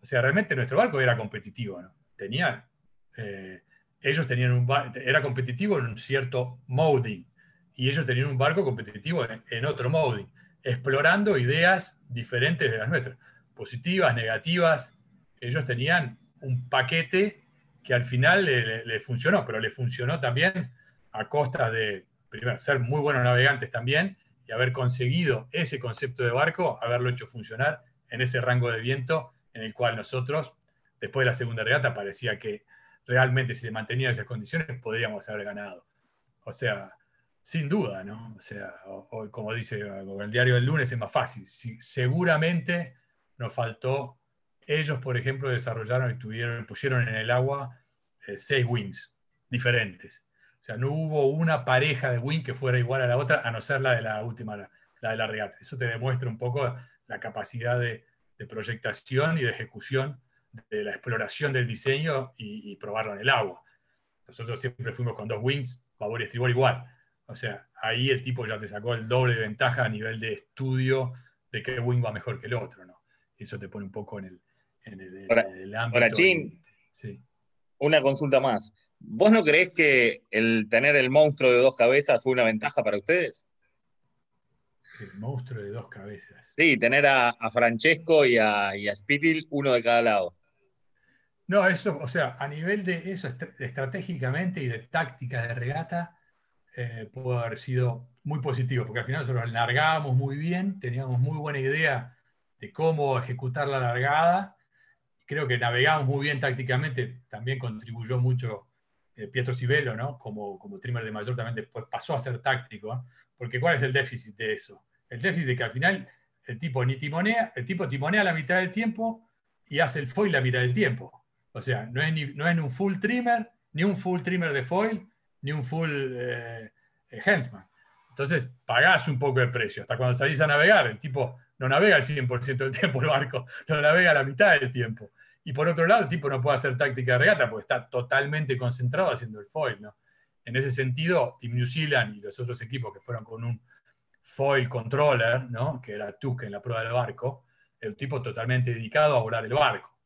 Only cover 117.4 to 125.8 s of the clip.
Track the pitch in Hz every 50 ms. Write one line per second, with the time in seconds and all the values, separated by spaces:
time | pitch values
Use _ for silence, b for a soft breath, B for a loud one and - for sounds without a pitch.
117.4 | 226 226 - - 120 - 190 170 135 123 127 139 139 151 185 214 202 185 165 160
118.4 | 147 127 175 185 185 180 185 214 233 233 220 214 220 226 226 226 _ _ _ _
119.4 | _ _ _ _ _ _ 147 143 170 127 123 156 143 127 - - 208 202 165 139
120.4 | 127 127 123 127 127 123 123 202 208 147 127 127 - - _ - _ _ _ _
121.4 | _ _ _ 117 107 131 123 107 110 110 117 131 156 160 160 156 147 135 - 143
122.4 | 147 170 175 165 156 139 127 - 190 196 190 185 190 208 247 247 240 240 233 233
123.4 | 220 - _ _ _ _ _ 151 170 202 196 190 - 185 180 175 135 175 180 180
124.4 | 170 160 143 139 123 127 170 185 208 226 226 202 - _ _ _ _ _ _ _
125.4 | - 135 151 151 131 123 147 160